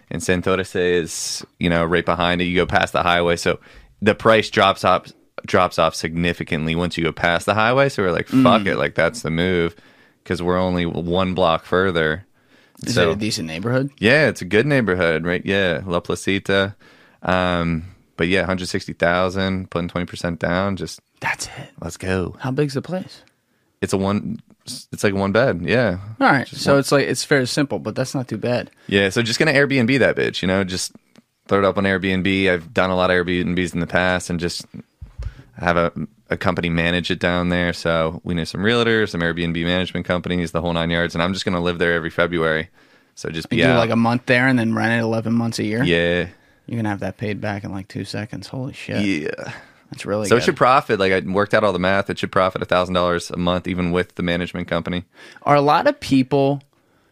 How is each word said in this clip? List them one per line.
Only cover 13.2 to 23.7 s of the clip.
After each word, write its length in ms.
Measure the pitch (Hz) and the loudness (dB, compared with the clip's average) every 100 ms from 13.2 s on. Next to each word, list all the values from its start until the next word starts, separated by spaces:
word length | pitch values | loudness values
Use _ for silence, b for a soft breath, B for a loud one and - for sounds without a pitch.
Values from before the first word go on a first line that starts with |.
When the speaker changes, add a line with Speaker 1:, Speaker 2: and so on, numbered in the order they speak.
| 107 - 82 | -4 -4 -6
Speaker 2:
neighborhood? 440 | 80 110 131 139 - | -6 -2 -2 -2 0
Speaker 1:
Yeah, 300 | 104 147 135 | 2 4 4
it's 120 | 90 | 0
a 60 | 90 | 0
good 200 | 104 139 | 2 4
neighborhood, 580 | 139 104 90 85 80 85 | 2 2 2 2 2 0
right? 180 | 87 | -2
Yeah, 380 | - 98 95 73 | 0 0 0 -2
La 160 | 92 87 | -2 -4
Placita. 720 | - 85 - 95 - 98 98 - b b b b | -2 -4 -2 -2 0 2 0 -4 b b b b
Um, 640 | - 92 90 87 85 82 90 - _ - | -2 0 0 0 0 -2 -6 -16 _ -4
but 120 | 87 | 0
yeah, 160 | 95 | 2
hundred 240 | 87 90 90 | 0 -2 -4
sixty 260 | 98 - | -6 -8
thousand, 720 | - 85 90 92 95 95 95 92 | 0 2 2 0 0 -2 -2 -4
putting 180 | 85 87 | -6 -4
twenty 180 | 87 87 | -4 -6
percent 320 | - 87 82 | -6 -6 -4
down, 380 | 82 90 98 92 | -2 0 -2 -4
just 240 | 82 - _ _ | -8 -12 _ _
Speaker 2:
That's 260 | - - - | -8 -6 -10
it. 200 | - - - | -14 -18 -14
Speaker 1:
let's 160 | 85 - | -14 -10
go. 360 | 92 92 90 - | -4 -2 -2 -6
Speaker 2:
How 100 | 131 | -4
big's 220 | 135 147 | -2 -2
the 80 | 131 | -4
place? 380 | - 185 - - _ _ _ _ _ | -6 -8 -8 -16 _ _ _ _ _